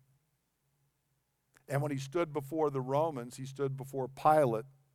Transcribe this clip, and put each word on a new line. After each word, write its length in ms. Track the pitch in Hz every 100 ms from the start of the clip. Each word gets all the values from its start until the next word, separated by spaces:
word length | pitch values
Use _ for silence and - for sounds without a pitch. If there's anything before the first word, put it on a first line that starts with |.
| _ _ _ _ _ _ _ _ _ _ _ _ _ _ _ _ -
And 140 | 139
when 100 | 147
he 60 | 139
stood 340 | 135 175 170
before 380 | 147 135 160 151
the 100 | 135
Romans, 560 | 127 139 165 135 120 123
he 80 | 135
stood 280 | 135 139 135
before 320 | 131 135 127
Pilate, 580 | - 156 156 135 110 117 _ _